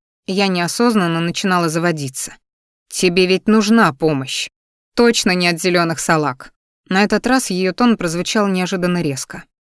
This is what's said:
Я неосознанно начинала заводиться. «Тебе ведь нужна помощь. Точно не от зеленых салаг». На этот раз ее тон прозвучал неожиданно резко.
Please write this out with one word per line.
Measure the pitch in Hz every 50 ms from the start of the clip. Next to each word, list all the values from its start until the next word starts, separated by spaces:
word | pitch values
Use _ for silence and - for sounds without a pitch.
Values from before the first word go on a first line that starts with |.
| _ _ _ _ _
Я | - 190 196 202 190
неосознанно | 185 175 175 165 - - 240 247 226 214 180 165 165 165
начинала | 165 170 - - - 190 185 175 175 160
заводиться. | 156 170 165 175 165 151 143 131 131 - - - - - _ _ _ _ _ _ _ _ _ -
«Тебе | - - - 185 175 185 185
ведь | 180 185 180 -
нужна | - 214 220 202 202 226 226 208 165
помощь. | 135 - 165 156 151 135 135 - - - - - _ _ _ _ _ _ _ _ _
Точно | - 240 233 233 - - 208
не | 180 180 180 175
от | 170 160
зеленых | - 185 175 175 170 165 165 -
салаг». | - - 170 156 151 139 127 - - - _ _ _ _ _ _ _ -
На | 185 190 208
этот | 190 220 208 -
раз | 240 254 262 - -
ее | 190 180 185 185
тон | 180 - 247 240 220
прозвучал | - 180 170 160 170 175 - - 220 202 202
неожиданно | 185 185 180 175 202 185 175 180 180 175
резко. | 165 147 135 131 - - - 180 - _ _ _ _ _ _